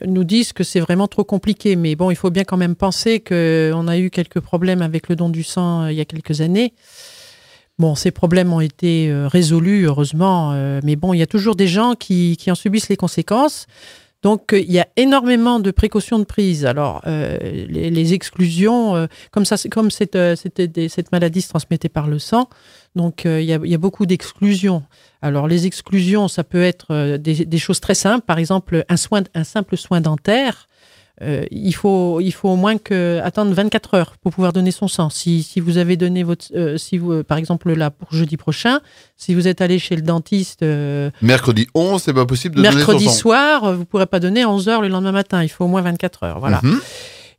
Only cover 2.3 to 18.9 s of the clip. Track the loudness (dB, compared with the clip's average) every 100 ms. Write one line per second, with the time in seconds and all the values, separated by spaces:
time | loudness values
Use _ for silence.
2.3 | 0 0 0 0 0 -2 0 0 -2 0
3.3 | 0 2 2 2 0 0 0 0 -2 -4
4.3 | -4 -4 -2 0 0 0 -4 -4 -2 -2
5.3 | -2 -4 -2 -2 0 -2 -4 -6 -8 -6
6.3 | -2 0 2 0 _ _ -20 -20 -20 -20
7.3 | -20 _ -20 _ -2 0 0 -2 -2 0
8.3 | 2 2 0 -2 -2 -2 0 0 0 0
9.3 | 2 4 2 2 2 2 2 0 0 2
10.3 | 2 0 -2 -2 -2 -2 0 0 0 0
11.3 | 0 0 0 0 2 0 -2 -2 0 2
12.3 | 0 -2 -2 0 -2 -2 -2 -2 -4 -2
13.3 | 2 0 -2 -18 -20 -20 -20 _ _ 0
14.3 | 0 2 0 2 0 0 2 2 4 2
15.3 | 2 2 2 0 0 0 0 -2 -2 -2
16.3 | 0 0 2 0 0 -2 -4 -6 -4 -4
17.3 | -6 -8 -8 -8 -4 -2 0 2 0 -2
18.3 | -2 0 2 2 2 0